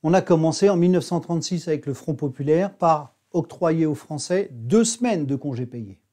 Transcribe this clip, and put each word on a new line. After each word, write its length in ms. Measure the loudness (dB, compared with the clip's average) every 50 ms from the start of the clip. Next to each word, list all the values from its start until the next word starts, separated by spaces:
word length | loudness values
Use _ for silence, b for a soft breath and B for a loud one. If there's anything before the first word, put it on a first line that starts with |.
On 100 | 2 4
a 100 | 2 2
commencé 460 | 4 4 2 4 4 2 2 4 4 4
en 80 | 4
mille 140 | 4 4 4
neuf 140 | 4 2 0
cent 160 | -2 -4 -4
trente-six 480 | -4 -2 -4 -4 -2 -4 -6 -6 -2 -4
avec 180 | -4 -4 -4
le 80 | -8 -8
Front 200 | -6 -6 -8 -6
populaire 600 | -4 -4 -6 -4 -4 0 2 2 2 2 -2 -4
par 400 | _ 2 2 2 2 -2 -12 _ _ _ _
octroyer 560 | -4 -4 -4 -4 -6 -2 0 0 2 2 0
aux 80 | 0 -2
Français 540 | -4 -8 _ -10 -10 -4 -2 -2 -2 -2 -4
deux 320 | -10 -12 -2 2 4 4
semaines 420 | 4 2 0 -2 -2 0 0 0 -2
de 120 | -2 -4
congés 300 | -4 -4 -6 -6 -6 -8
payés. 340 | -8 -8 -12 -12 -12 -16 _ _ _